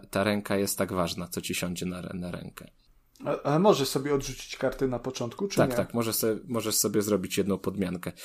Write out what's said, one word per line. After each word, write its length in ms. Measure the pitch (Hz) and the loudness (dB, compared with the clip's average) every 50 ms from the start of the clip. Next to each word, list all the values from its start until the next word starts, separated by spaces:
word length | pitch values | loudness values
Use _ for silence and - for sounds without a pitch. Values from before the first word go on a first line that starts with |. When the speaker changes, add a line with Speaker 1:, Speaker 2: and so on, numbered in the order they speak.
| - - | -2 -2
Speaker 1:
ta 140 | - 98 98 | 0 2 4
ręka 320 | 107 104 104 101 - 104 | 4 2 2 0 0 2
jest 220 | 98 101 98 - - | 2 2 0 0 -2
tak 140 | 98 90 | -2 0
ważna, 360 | 101 92 87 82 - 92 87 85 | 0 0 0 0 -2 -6 -8 -6
co 120 | - - | -6 -6
ci 140 | - - 95 | -4 -4 -4
siądzie 320 | - - 90 87 - 90 | -2 -2 -4 -4 -4 -4
na, 160 | 90 90 90 87 - - | -6 -6 -6 -8 -8 -8
na 160 | 92 87 90 | -8 -6 -6
rękę. 400 | 87 87 85 - - - - - _ _ _ _ _ _ _ _ _ - - | -8 -8 -10 -12 -14 -16 -20 -20 _ _ _ _ _ _ _ _ _ -10 -6
Speaker 2:
A, 180 | 139 151 - | -6 -4 -2
ale 160 | - 143 143 160 | 0 2 4 6
możesz 300 | 190 214 185 139 139 - | 8 6 6 6 4 0
sobie 260 | - 143 135 143 143 | 0 0 0 2 0
odrzucić 420 | 139 131 - - - - - - | 0 0 -2 -10 -10 -10 -12 -8
karty 320 | - - 131 131 - 135 131 | -2 -2 -2 0 0 0 0
na 100 | 127 120 | 0 -2
początku, 500 | - 131 127 - 127 117 - - 196 196 | -4 -4 -4 -4 -6 -6 -4 -4 -4 -2
czy 80 | - | 2
Speaker 1:
Tak, 140 | 175 - 131 | 2 2 2
Speaker 2:
nie? 60 | 123 | 4
Speaker 1:
tak, 180 | 120 92 - - | 0 0 0 0
możesz 220 | 120 113 113 107 | 0 0 0 0
se-, 220 | - - 113 110 98 - | 2 2 2 0 0 -2
możesz 300 | - 117 113 107 110 104 | -4 -4 -2 0 0 0
sobie 280 | - - 107 104 110 | 2 2 2 2 2
zrobić 360 | 101 107 104 95 92 92 - - | 4 4 2 2 2 0 0 0
jedną 200 | 92 98 95 90 | 2 2 2 0
podmiankę. 540 | - 95 92 101 95 90 90 87 - 87 - - | 0 -4 -2 0 -2 -2 -2 -4 -6 -8 -10 -10